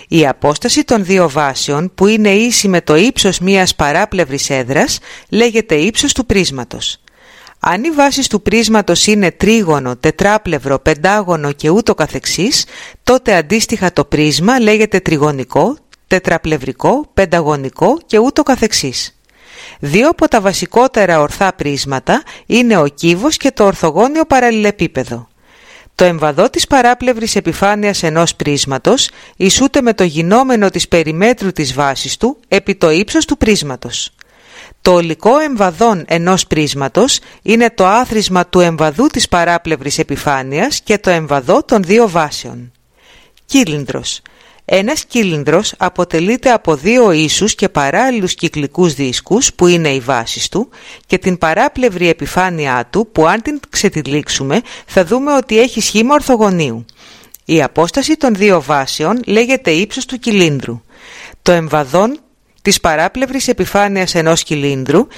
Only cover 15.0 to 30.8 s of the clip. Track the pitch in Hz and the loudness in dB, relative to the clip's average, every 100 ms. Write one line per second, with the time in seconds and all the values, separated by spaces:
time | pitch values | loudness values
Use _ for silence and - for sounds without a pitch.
15 | 175 156 151 139 123 139 180 294 _ _ | 0 0 0 -2 -2 0 0 -2 _ _
16 | - 185 - 165 165 156 139 120 156 247 | -2 -2 0 -4 -2 -4 -6 -2 0 0
17 | 302 - 190 170 147 147 135 - 190 311 | -2 -2 0 0 0 -2 -6 0 0 0
18 | - 214 240 294 285 247 220 - 139 120 | 0 0 2 0 0 0 0 -2 -6 -8
19 | - - _ _ - - - - 143 170 | -10 -14 _ _ -20 -20 -20 -12 -2 2
20 | 285 339 320 233 196 175 180 220 262 233 | 2 2 0 2 0 -2 -2 2 2 2
21 | 190 160 147 - 190 - 147 139 139 131 | 2 2 0 0 -2 -2 -4 -6 -6 -4
22 | - 220 - - - 214 240 202 143 - | -2 -2 -2 -16 -2 2 4 4 2 0
23 | 170 175 269 311 277 - 202 185 165 151 | 0 0 0 -2 -2 2 2 2 0 2
24 | 247 311 311 262 240 220 208 208 165 - | 0 0 0 2 2 2 0 0 -4 -4
25 | 123 120 120 _ _ _ - - - - | -6 -8 -14 _ _ _ -20 -20 -10 2
26 | 180 165 151 143 226 - - 277 240 247 | 2 2 0 2 0 0 0 2 4 2
27 | 254 226 220 202 170 156 196 208 208 190 | 0 -2 -2 -2 -2 0 0 0 -2 -2
28 | 165 156 170 - 147 143 - 131 175 233 | -2 0 0 -2 -4 -2 -2 -2 0 2
29 | - - - - 190 - 262 294 240 214 | 0 -8 -20 -2 0 2 2 2 0 0
30 | 180 147 165 220 262 240 196 170 | 0 -2 2 2 2 2 0 -2